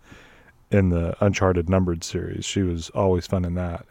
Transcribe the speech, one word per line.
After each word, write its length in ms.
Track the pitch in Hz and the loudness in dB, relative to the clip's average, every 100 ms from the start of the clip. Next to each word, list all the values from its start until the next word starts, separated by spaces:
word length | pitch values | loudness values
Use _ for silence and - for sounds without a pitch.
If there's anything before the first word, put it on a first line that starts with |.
| _ - - - - _ _ | _ -20 -20 -20 -20 _ _
in 180 | 101 92 | 2 4
the 260 | 85 85 - | 2 0 0
Uncharted 440 | 101 92 95 87 82 | 0 2 2 2 2
numbered 340 | 95 90 82 | 2 2 -2
series. 420 | - 90 87 92 | -4 -6 -6 -8
She 180 | - - | -4 -2
was 280 | 95 85 82 | 0 -2 -6
always 340 | - 98 90 - | -2 2 2 0
fun 180 | 95 | -2
in 100 | 90 | -2
that. 320 | 87 90 85 - | -4 -4 -8 -8